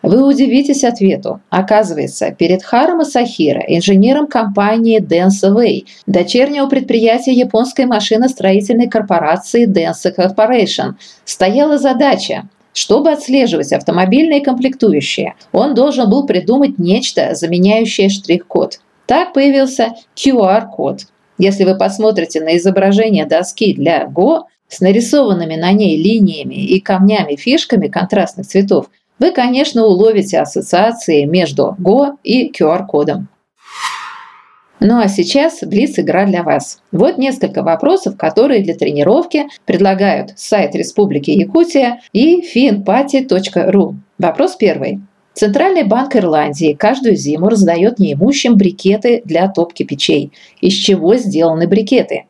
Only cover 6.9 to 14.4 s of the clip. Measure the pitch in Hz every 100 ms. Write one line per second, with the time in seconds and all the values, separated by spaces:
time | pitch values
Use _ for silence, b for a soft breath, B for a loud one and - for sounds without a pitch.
6.9 | 226 226 233 262 247 247 220 262 - 254
7.9 | 220 208 220 254 262 190 196 202 233 240
8.9 | 220 202 175 151 175 - 240 233 190 165
9.9 | 165 185 190 185 190 220 247 143 - 131
10.9 | 135 B B - - 185 233 294 294 277
11.9 | 233 277 226 - - - _ _ - -
12.9 | 226 311 285 - 269 254 165 - 160 -
13.9 | 175 190 247 320 285